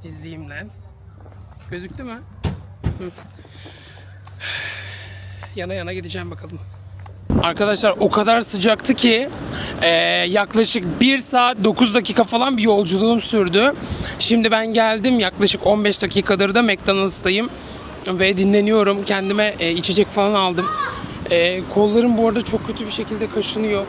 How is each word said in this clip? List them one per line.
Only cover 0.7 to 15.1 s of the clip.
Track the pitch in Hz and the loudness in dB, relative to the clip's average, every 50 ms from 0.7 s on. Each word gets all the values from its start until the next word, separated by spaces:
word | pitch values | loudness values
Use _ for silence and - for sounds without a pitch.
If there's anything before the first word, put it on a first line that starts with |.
| - - - - - - - - - - - - - - - - - - - - | -18 -20 -20 -20 -20 -20 -20 -20 -20 -20 -20 -20 -20 -20 -20 -20 -20 -20 -14 -12
Gözüktü | - 175 180 190 - - 269 | -12 -12 -12 -12 -14 -14 -12
mü? | 247 226 240 - - - - - - - - - - - - - | -12 -14 -14 -16 -18 -20 -8 -8 -8 -8 -8 -14 -20 -20 -8 -6
Hı. | - - - 185 180 170 - - - - - - - - - - - - - - - - - - - - - - - - - - - - - - - - - - - - - - - - - - - - - - - - | -6 -6 -6 -10 -12 -12 -14 -20 -20 -20 -20 -20 -20 -20 -20 -20 -20 -20 -20 -20 -20 -20 -20 -20 -20 -20 -20 -20 -20 -18 -14 -12 -10 -10 -8 -8 -10 -12 -12 -14 -14 -14 -16 -16 -16 -16 -16 -16 -16 -16 -16 -16 -14 -10
Yana | 202 175 175 190 | -10 -8 -8 -8
yana | 196 170 175 185 | -8 -8 -8 -10
gideceğim | 185 170 170 156 185 175 175 | -10 -10 -10 -10 -10 -10 -10
bakalım. | 170 156 - 156 170 151 - - - - - - - - - - - - - - - - - | -12 -14 -14 -16 -14 -14 -14 -16 -18 -18 -18 -18 -18 -18 -18 -18 -18 -18 -8 -2 0 0 2
Arkadaşlar | 170 165 - 208 202 208 185 - 214 180 - | 0 0 2 2 2 2 2 4 2 4 4
o | 208 196 | 2 4
kadar | - 214 208 214 226 233 | 4 4 4 4 4 2
sıcaktı | 226 - - 196 175 220 214 208 - - 262 | 2 0 -2 0 2 2 2 2 2 0 0
ki, | - - 240 226 226 262 285 - - - - - - - - - - | 4 4 4 4 4 2 -2 -8 -10 -10 -10 -8 -8 -8 -8 -6 0
e, | - 170 170 165 170 170 175 175 175 180 | 2 2 4 4 4 2 2 0 0 2
yaklaşık | 180 190 202 185 - 220 226 202 - 240 180 175 156 190 | 2 0 0 2 2 2 2 2 2 -2 -2 -4 0 2
bir | 226 262 269 269 | 2 4 4 2
saat | 240 - - 247 240 247 254 220 190 | 0 0 2 2 2 2 0 2 0
dokuz | 214 202 - 247 226 202 | 0 2 2 0 2 2
dakika | 247 196 - 208 - 226 | 0 0 0 2 2 2
falan | 190 - 233 247 269 269 226 | 2 2 0 0 2 0 2
bir | 208 | 4
yolculuğum | 226 208 202 208 165 180 190 208 226 233 233 | 4 4 4 2 2 2 2 4 4 2 2
sürdü. | - - - 220 196 180 170 196 226 277 285 - - - - - - - - - | 2 2 2 2 2 4 4 4 4 4 2 0 -6 -8 -6 -6 -6 -8 -4 -2
Şimdi | - - 233 233 220 220 | 2 2 4 4 4 4
ben | 214 220 226 226 220 | 2 2 0 0 2
geldim, | 226 220 220 220 220 196 262 | 2 2 2 2 0 2 2